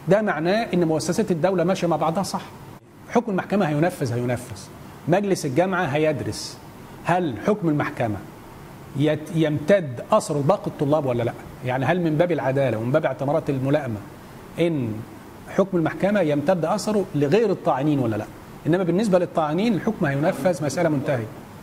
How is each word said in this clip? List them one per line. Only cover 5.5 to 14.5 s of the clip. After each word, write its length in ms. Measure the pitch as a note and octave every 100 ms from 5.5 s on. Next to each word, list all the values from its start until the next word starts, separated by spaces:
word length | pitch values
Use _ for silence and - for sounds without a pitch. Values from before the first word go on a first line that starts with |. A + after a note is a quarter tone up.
| C3 F#3 F3+ F3
هيدرس 720 | C#3+ D#3 C#3 G#2+ - - - - - - -
هل 320 | - F3+ F3 G#2+ -
حكم 220 | G#3 E3
المحكمة 460 | D3 B2 - A#2+ G#2 - - - - - - - C3+
يت-، 380 | D3 D3+ D3+ E3
يمتد 680 | D#3 D3 D3+ G3+ D#3 A#2 -
أثره 260 | E3 - D3
لباقي 300 | C#3 - -
الطلاب 380 | - C#3+ D3+ C#3
ولا 180 | A#2+
لأ؟ 100 | A#2 - - - -
يعني 200 | B2+ B2+
هل 160 | F3+
من 140 | E3+ D3+
باب 140 | F3
العدالة 460 | D3+ C3 C3+ C3+ A2
ومن 140 | A2+
باب 140 | D3 D#3+
اعتبارات 440 | C3+ C3+ D#3 D3+
الملائمة 480 | C#3 C3 D3 C3+ G#2+ G2+ - - - -